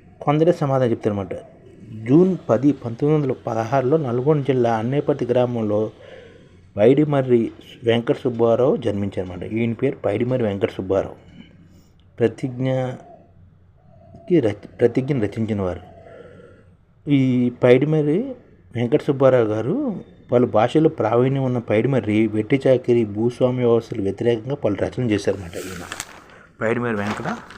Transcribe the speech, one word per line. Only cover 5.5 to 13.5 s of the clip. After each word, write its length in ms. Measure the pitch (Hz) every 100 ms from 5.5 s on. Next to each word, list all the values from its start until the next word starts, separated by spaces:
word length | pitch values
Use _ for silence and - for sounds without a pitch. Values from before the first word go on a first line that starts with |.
| 120 107 104 107 - - - - - - - - 101
పైడిమర్రి 760 | 113 147 151 139 127 120 113 - - -
వెంకట 320 | 113 117 117 139
సుబ్బారావు 600 | 131 117 117 113 127 135
జన్మించారన్నమాట. 760 | 110 101 101 101 92 90 104
ఈయన 200 | 110 117
పేరు 240 | 113 135 143
పైడిమర్రి 420 | 101 107 123 127 110
వెంకట 240 | 98 107
సుబ్బారావు. 460 | - 95 95 - - - - - - - - _ _ _ -
ప్రతిజ్ఞకి 2250 | 113 - 131 123 131 131 127 120 - - _ _ -